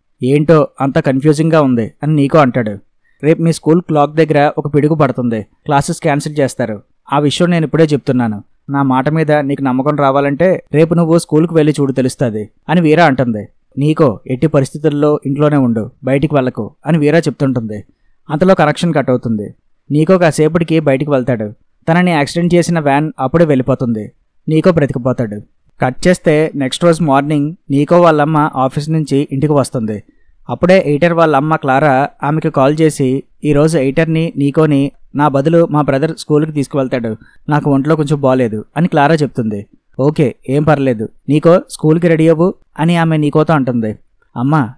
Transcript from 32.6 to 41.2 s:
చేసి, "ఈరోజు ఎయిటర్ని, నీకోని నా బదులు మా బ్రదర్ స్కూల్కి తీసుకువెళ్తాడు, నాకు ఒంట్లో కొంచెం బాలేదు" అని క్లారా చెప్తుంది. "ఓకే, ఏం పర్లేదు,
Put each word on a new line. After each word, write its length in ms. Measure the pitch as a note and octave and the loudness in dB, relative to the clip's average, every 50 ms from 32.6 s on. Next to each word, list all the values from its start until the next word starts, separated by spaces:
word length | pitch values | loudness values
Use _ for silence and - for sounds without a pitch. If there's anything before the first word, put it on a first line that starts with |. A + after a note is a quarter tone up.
| - C#3+ D#3 D#3+ | 2 2 2 2
చేసి, 420 | D#3+ D3+ - - C3+ B2+ C3 C#3 - _ _ _ - | 0 0 0 0 -2 -2 -2 -4 -6 _ _ _ -2
"ఈరోజు 320 | D3+ C#3+ C#3+ D#3 D#3 E3 | 0 2 2 2 2 2
ఎయిటర్ని, 560 | D3 C3 C#3 C3+ E3 E3 D#3+ D#3+ D#3+ E3 E3 - | 0 -2 0 0 0 0 0 0 -2 -2 -4 -2
నీకోని 540 | C3+ C#3+ C#3+ - D#3+ D#3 D3+ C#3+ C#3 C#3+ C#3+ - _ - - - | -2 -2 0 0 2 2 2 2 0 0 -2 -6 _ -18 -8 -4
నా 120 | C#3 D3 | 0 0
బదులు 400 | D3 C3 C#3 C#3 D#3+ E3+ E3+ E3+ - | 0 2 0 0 2 2 2 2 2
మా 100 | D3 D3+ | 0 0
బ్రదర్ 360 | C#3+ C#3 C3+ C3+ D3+ D#3+ D#3 | 0 0 0 -2 -2 -4 -6
స్కూల్కి 340 | - - - D3+ D3 D#3+ D#3 | -6 -4 -2 0 0 0 -2
తీసుకువెళ్తాడు, 640 | D3+ C#3+ B2+ - D3+ C#3 C3 B2 C3+ B2 A#2 A2+ A2 - - _ _ - - D3+ | -4 -6 -6 -4 -4 -4 -4 -4 -4 -6 -6 -6 -8 -10 -14 _ _ -12 -6 -4
నాకు 220 | D3 D3 - D3 | -2 0 0 0
ఒంట్లో 240 | C#3 C3+ C3+ D3+ D#3+ | 0 0 0 0 0
కొంచెం 260 | D#3 D3 C#3+ D3+ D3 | 0 0 -2 -2 0
బాలేదు" 440 | C3+ B2+ C3 C3 B2 A2 A2 G#2+ - _ - | 0 0 2 2 0 -2 -4 -8 -10 _ -4
అని 100 | D3 F3 | -2 -2
క్లారా 280 | - D#3+ D3+ C#3+ D3+ D#3+ | 0 2 2 2 2 2
చెప్తుంది. 500 | D3+ C#3+ A#2 - B2+ A2+ A2 G#2 G2+ G2 - _ _ _ _ _ - | 2 0 -2 -4 -4 -6 -4 -6 -8 -10 -14 _ _ _ _ _ -2
"ఓకే, 360 | C3+ D3+ D#3 - C#3+ A2 - _ - B2+ | -2 0 0 0 0 -2 -2 _ -6 -4
ఏం 140 | C3+ D3 B2+ | -2 0 0
పర్లేదు, 460 | D#3 D3 C#3 C3+ C3 A#2 G#2+ G#2+ - - - | 2 0 2 0 -2 -2 -2 -6 -10 -12 -8